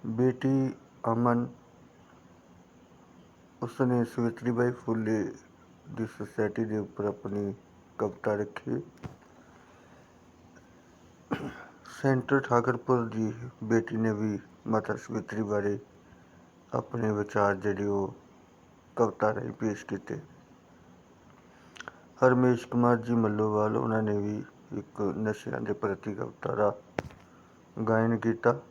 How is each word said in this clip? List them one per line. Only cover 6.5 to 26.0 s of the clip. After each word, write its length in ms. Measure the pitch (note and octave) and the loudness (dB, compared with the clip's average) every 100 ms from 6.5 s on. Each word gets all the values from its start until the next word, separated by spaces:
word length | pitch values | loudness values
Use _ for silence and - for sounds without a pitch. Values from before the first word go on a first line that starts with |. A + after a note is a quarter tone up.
| G#2 A2+ | 0 -2
ਦੇ 120 | G#2+ | -2
ਉੱਪਰ 280 | G2 - G#2 | -4 -4 -4
ਆਪਣੀ 500 | G2 G2 G2+ G2+ - - - - - | -4 -6 -4 -4 -6 -14 -20 -20 -4
ਕਵਿਤਾ 380 | G#2+ - - G#2 | -4 -2 -2 -2
ਰੱਖੀ। 460 | G#2 - - A2+ - - - - - - - - - - - - - - - - - - - - - - - - - - - - - - - - | -4 -6 -6 -6 -6 -16 -18 -18 -20 -20 -20 -20 -20 -20 -20 -20 -20 -20 -20 -20 -20 -20 -20 -20 -20 -20 -20 -20 -8 -8 -8 -12 -18 -20 -20 -2
ਸੈਂਟਰ 380 | C#3+ C3 B2 C#3 | 2 2 4 0
ਠਾਕਰਪੁਰ 720 | B2 A#2+ A#2+ A#2 - B2+ A2+ | 4 2 4 -2 2 0 2
ਦੀ 240 | A2 G#2+ A2+ B2 - | -2 -2 -4 -12 -12
ਬੇਟੀ 340 | A2 A2+ A2+ A2+ | 2 2 2 0
ਨੇ 160 | A2+ | 0
ਵੀ 260 | G#2 A2 G2+ - - - | 0 -2 -4 -8 -14 -2
ਮਾਤਾ 280 | A2 - G#2+ | -2 0 -6
ਸਵਿਤਰੀ 480 | - A2+ F#2 G#2 | -6 -8 -6 -6
ਬਾਰੇ 360 | G#2 G#2 G2+ G2+ - - - - - - - - - | -2 0 0 -4 -8 -20 -20 -20 -20 -20 -20 -20 -6
ਆਪਣੇ 380 | B2 - A#2+ A2 | -6 -4 -4 -2
ਵਿਚਾਰ 440 | G#2 G#2 G#2+ G2+ F#2+ | -2 0 2 2 2
ਜਿਹੜੇ 300 | G2+ G2 G2+ | -2 -2 -2
ਉਹ 420 | G2+ F#2+ - - - - - - - - - | -2 -4 -8 -20 -20 -20 -20 -20 -20 -16 0
ਕਵਿਤਾ 380 | A2+ - G#2+ A2 | 0 4 0 2
ਰਾਹੀਂ 160 | - | -6
ਪੇਸ਼ 340 | - A2+ G2+ - | -4 -4 -4 -6
ਕੀਤੇ। 360 | G2 - - - - - - - - - - - - - - - - - - - - - - B2+ | -8 -6 -10 -10 -20 -20 -20 -20 -20 -20 -20 -20 -20 -20 -20 -20 -20 -20 -18 -18 -18 -20 4 6
ਹਰਮੇਸ਼ 420 | B2+ B2+ B2 - | 8 6 4 0
ਕੁਮਾਰ 300 | A#2+ A#2+ A#2+ | 2 4 4
ਜੀ 180 | A2+ A#2 | 2 2
ਮੱਲੋਵਾਲ, 600 | A2 G#2 G#2+ G#2+ G#2+ G#2+ | 2 2 2 2 2 2
ਉਹਨਾਂ 260 | B2 A2 | 0 0
ਨੇ 140 | G#2+ G#2 | 0 0
ਵੀ 260 | G2+ G#2+ A#2 - - G#2+ | -2 -6 -10 -18 -12 -12
ਇੱਕ 240 | G2 - | -12 -4
ਨਸ਼ਿਆਂ 600 | G2+ - G#2+ G#2+ - B2+ | -4 -2 -2 -4 -6 -6
ਦੇ 120 | A2+ | -4
ਪ੍ਰਤੀ 420 | G#2 G#2+ F#2+ | -2 -2 -4